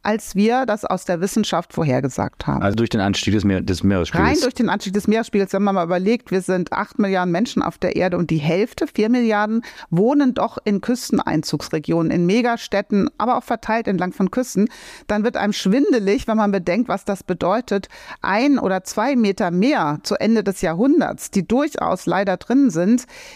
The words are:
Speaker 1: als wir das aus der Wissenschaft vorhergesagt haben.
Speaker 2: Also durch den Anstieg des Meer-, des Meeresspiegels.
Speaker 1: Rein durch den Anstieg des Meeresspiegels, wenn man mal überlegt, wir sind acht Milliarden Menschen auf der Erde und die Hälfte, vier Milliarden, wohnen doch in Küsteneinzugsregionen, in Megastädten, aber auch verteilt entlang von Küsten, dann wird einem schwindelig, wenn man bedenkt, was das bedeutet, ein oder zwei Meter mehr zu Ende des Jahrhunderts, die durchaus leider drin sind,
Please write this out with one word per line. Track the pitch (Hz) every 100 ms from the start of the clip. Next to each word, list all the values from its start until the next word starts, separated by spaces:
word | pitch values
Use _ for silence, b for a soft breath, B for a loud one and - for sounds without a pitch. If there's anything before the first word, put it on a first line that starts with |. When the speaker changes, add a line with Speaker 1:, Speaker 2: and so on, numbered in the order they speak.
Speaker 1:
als | 202 214 -
wir | 190 214 247 254
das | 208
aus | - 185
der | - 175
Wissenschaft | 196 - 208 165 -
vorhergesagt | - 156 127 135 - 95 _ -
haben. | 69
Speaker 2:
Also | 101
durch | 110 117
den | 113
Anstieg | 98 95 -
des | 104
Meer-, | 98 95
des | 92 90
Meeresspiegels. | 95 95 82 165 208
Speaker 1:
Rein | 302
durch | 254
den | - 220
Anstieg | 202 202
des | 196 202
Meeresspiegels, | 220 233 208 190
wenn | 196
man | 202 190
mal |
überlegt, | 170 180 185 240 -
wir | 190
sind | 180 185 175
acht | - 202 -
Milliarden | 202 190 180
Menschen | 170 240 -
auf | - -
der | 180
Erde | - 180 175
und | 170
die | 160
Hälfte, | 147 170 240 - 311
vier | - 214
Milliarden, | 247 233 208 214 226 B B B
wohnen | 165 220 294 262
doch | - 226 -
in | - 202
Küsteneinzugsregionen, | - 247 - - - 156 - 151 - 160 151 165 165
in | 175 175
Megastädten, | 226 240 233 - 196 202 202 - -
aber | 226 240
auch |
verteilt | - 233 - 226 226
entlang | 185 180
von | - 190
Küsten, | - 254 - 214 B B B -
dann | 208
wird | 208 -
einem | 208
schwindelig, | - 190 240 403 254 196 208 -
wenn | 220
man | 208
bedenkt, | 196 175 180 247
was | 190
das | - 190
bedeutet, | - 175 175 214 - 202 - B B B
ein | - 202 277 269
oder | 190 185
zwei | - - 233
Meter | 262 208 196 185
mehr | 175 240 277 156 151
zu | - -
Ende | 208 226
des | 196 185
Jahrhunderts, | 180 165 269 311 180 - -
die | 196 170
durchaus | 233 294 - 165 180 -
leider | 180 196 185
drin | - 254 269
sind, | 160 180 247 - B B